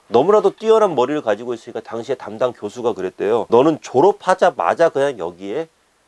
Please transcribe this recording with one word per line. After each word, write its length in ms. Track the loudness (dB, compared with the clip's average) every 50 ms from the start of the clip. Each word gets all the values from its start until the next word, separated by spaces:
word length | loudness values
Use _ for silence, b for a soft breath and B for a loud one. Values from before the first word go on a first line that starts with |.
| _ 0
너무나도 460 | 2 2 4 6 4 4 4 2 -2
뛰어난 380 | -2 0 2 4 4 4 2 2
머리를 260 | 0 -2 0 -2 -4
가지고 320 | -2 -2 -4 -2 -4 -10 -10
있으니까 260 | -10 -10 -12 -12 -12
당시에 360 | -12 -10 -12 -10 -6 -6 -6
담당 380 | -8 -8 -14 -6 -4 -4 -4 -4
교수가 400 | -6 -12 -12 -10 -4 -4 -4 -4
그랬대요. 540 | -4 -6 -8 -6 -4 -2 0 0 0 0 2
"너는 320 | 4 4 4 4 0 -2
졸업하자마자 1080 | -6 -4 0 2 4 2 2 0 0 -2 0 2 2 0 2 0 -2 -2 0 2 0 0
그냥 280 | 0 0 -2 -2 -4 -6
여기에 500 | -8 -10 -10 -10 -12 -10 -8 -8 -10 -12 _ _ _ _ _ _ _